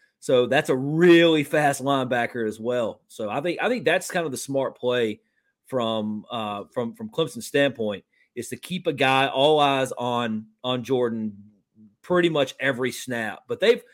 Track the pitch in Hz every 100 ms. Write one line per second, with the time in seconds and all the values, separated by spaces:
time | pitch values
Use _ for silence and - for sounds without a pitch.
0 | _ _ - 127 123 139 156 131 139 156
1 | 175 170 170 156 143 156 147 139 135 139
2 | 127 120 117 123 110 107 113 123 107 -
3 | _ - 104 123 175 156 190 247 151 180
4 | - 185 160 123 - 135 123 - 123 123
5 | 113 107 _ _ _ _ - 131 113 110
6 | 107 104 - 104 107 101 98 - 117 113
7 | 110 - 156 120 - 143 139 117 107 95
8 | _ _ _ 123 117 117 - 180 165 135
9 | 131 135 135 131 147 156 143 135 127 -
10 | 123 120 117 110 110 _ 127 127 117 127
11 | 120 113 110 101 101 _ _ _ - _
12 | - 180 170 151 135 - 131 123 127 -
13 | - 117 110 - - 117 208 240 -